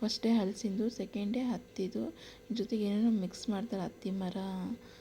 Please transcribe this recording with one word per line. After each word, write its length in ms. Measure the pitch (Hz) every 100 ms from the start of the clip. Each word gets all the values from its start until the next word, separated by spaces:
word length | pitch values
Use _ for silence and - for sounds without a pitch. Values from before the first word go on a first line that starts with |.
ಫಸ್ಟ್ 220 | 214 -
ಡೇ 60 | 226
ಹಲಸಿಂದು, 600 | 226 190 202 208 196 220
ಸೆಕೆಂಡ್ 440 | - 190 202 202
ಡೇ 60 | 247
ಹತ್ತಿದು, 760 | 254 214 - - 185 220 330 - - - -
ಜೊತೆಗೆ 320 | 233 202 220
ಏನೇನೋ 280 | 202 202 233
ಮಿಕ್ಸ್ 380 | 220 180 - -
ಮಾಡ್ತಾರೆ, 340 | 202 233 196
ಹತ್ತಿ 280 | 170 - 190
ಮರ, 260 | 190 180 190 190 185 185 233 - -